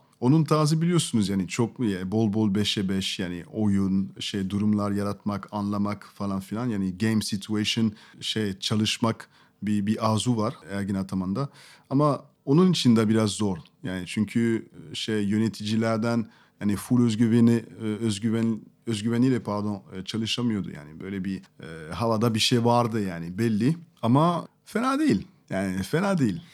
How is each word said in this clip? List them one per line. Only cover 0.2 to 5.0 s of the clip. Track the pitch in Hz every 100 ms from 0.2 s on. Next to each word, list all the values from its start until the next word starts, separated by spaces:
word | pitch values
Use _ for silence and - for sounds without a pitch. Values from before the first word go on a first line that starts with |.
onun | 120 160
tarzı | 143 156 151 160
biliyorsunuz | 170 175 - 113 95
yani | 98 85
çok, | - 113 -
e, | 117 92 92
bol | 110 110
bol | 104 107
beşe | 101 101 - 95
beş | 95 95 -
yani | 90 87 -
oyun, | 107 107 98 98 98 98 -
şey | - 101 95
durumlar | 101 107 104 101
yaratmak, | 101